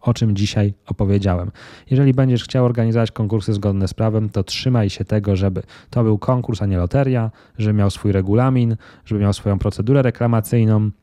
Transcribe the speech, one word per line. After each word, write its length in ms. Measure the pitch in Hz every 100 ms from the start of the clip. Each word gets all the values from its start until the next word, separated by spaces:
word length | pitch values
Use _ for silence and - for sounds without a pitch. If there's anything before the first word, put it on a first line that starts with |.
o 120 | -
czym 220 | 117 113 101
dzisiaj 380 | 101 - 101 101 -
opowiedziałem. 640 | 85 98 101 98 87 90 - - - -
Jeżeli 240 | 131 139
będziesz 300 | 127 135 123
chciał 220 | - 135 123
organizować 460 | 120 113 113 113
konkursy 420 | - 107 110 98
zgodne 340 | 104 101 98 95
z 60 |
prawem, 360 | - 110 110 107
to 140 | 104
trzymaj 460 | 92 - 131 123 104
się 160 | - 95
tego, 300 | 107 101 95
żeby 280 | 98 92 - - -
to 140 | -
był 140 | 113 104
konkurs, 440 | - 127 117 113
a 40 | 101
nie 120 | 92
loteria, 540 | 87 135 135 127 113 - - -
żeby 160 | 107
miał 160 | 107 101
swój 220 | - 104
regulamin, 640 | 95 95 104 131 131 117 110 - - -
żeby 160 | 104
miał 120 | 101
swoją 260 | 101 - 98
procedurę 420 | 107 - 107 139
reklamacyjną 920 | 127 - 120 117 110 120 110 110 107 -